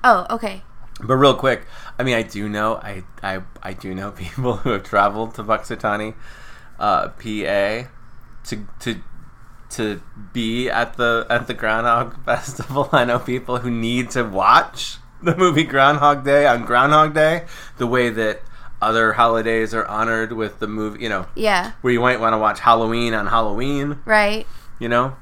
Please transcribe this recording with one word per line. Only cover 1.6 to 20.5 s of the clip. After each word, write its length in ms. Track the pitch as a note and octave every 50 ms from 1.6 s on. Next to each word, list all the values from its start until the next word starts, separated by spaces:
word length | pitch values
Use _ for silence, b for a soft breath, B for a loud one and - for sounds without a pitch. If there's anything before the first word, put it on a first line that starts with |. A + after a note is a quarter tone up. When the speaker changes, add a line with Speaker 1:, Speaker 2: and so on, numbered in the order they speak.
| - B B B B B B -
Speaker 2:
I 40 | B2
mean, 120 | C3 B2
I 60 | A2+
do 260 | A2+ F#2 - G2+ G#2
know, 280 | G#2+ G#2 G#2 G#2+ A2 A2+
I, 260 | - - G#2 G2+ F#2+ F#2 - - -
I, 200 | - G2 F#2+ F#2+ F#2 - - -
I 120 | - F#2 F#2+
do 200 | - - F#2+ F#2
know 180 | F#2 F#2+ G#2
<laughs> 120 | G#2 - F#2
people 340 | E2+ - C3+ B2 B2 A2+
who 120 | G2 - C#3
have 120 | A2 G2 -
traveled 520 | - - G2+ G2+ G#2 G2+ G#2+ A2+ G#2+ -
to 80 | - G#2
Punxsutawney, 680 | G#2 A2 A2 - - A#2+ G#2+ - A2 G#2 G#2 G#2+ A2 A2+ B B B B B B B B B B B B -
uh, 300 | - G#2 F#2+ - - -
P 360 | - - - A2+ G#2+ G#2 F#2+
A, 400 | D2 G2+ G2+ G2 G2+ A2 A#2 B2+ C3 - - - - - - - - - - -
to, 220 | - A#2+ G#2+ G#2 - - -
to, 200 | - A#2+ A2+ F2+ - - - - - - - - - - - - - -
to 300 | - - A2+ G#2+ G2+ F2+ - - - - G#2 F2+
be 380 | - A#2+ A2+ A2 A2+ B2 B2+ A#2+
at 260 | - A2+ A#2+ - -
the, 280 | - A#2+ A#2 A#2 A#2 A2+ -
at 160 | A#2+ A#2+ A#2
the 60 | A#2 A#2+
Groundhog 680 | - A#2 A2 A2 A2+ A#2 A#2+ A#2 A#2+ B2 A#2 - - -
<laughs> 20 |
Festival. 600 | - A#2+ - - C#3 C3 - - - C3 C#3+ C#3 -
I 120 | - C#3 A#2+
know 120 | A#2+ A#2+
people 400 | B2 - - B2 B2+ - - B2
who 140 | A#2+ A2 B2+
need 400 | A#2 A#2 A2+ A#2 A#2+ B2 B2+ A#2+
to 100 | - B2+ A#2+
watch 760 | G#2+ F#2 F#2+ F#2 G2 A#2+ D#3+ - - - - - - - - - - - - -
the 120 | E3+ -
movie 280 | F3 F#3 F3+ D3 D3+ D#3+
Groundhog 600 | - C3 C3+ C3+ C#3+ D3+ C#3+ C#3+ D3 C#3+ C#3 C3
Day 220 | C#3 C#3 C#3+ C#3+
on 200 | C#3 A#2+ A#2+ A2+
Groundhog 500 | A#2 A#2+ B2 C3 C#3+ D3+ D#3 D#3 D#3 D3+
Day, 300 | D#3 D#3 D#3 E3 E3+ E3 B B B B B B
the 100 | - B2
way 220 | A#2 B2 B2+ B2 A#2+
that 300 | A2 A2 A2 G#2+ G#2 - - B B B B B B -
other 320 | G#2 G#2+ A2+ A2+ A2+ A2 G#2
holidays 600 | A#2 A#2+ A#2 A2+ A2+ G#2+ A#2 A2+ A2+ A2 G#2+ A2
are 120 | A2+ G#2
honored 440 | - G#2 G#2+ A2+ A#2 A2+ A2 A2+ A2 A#2
with 260 | A2 A2 G#2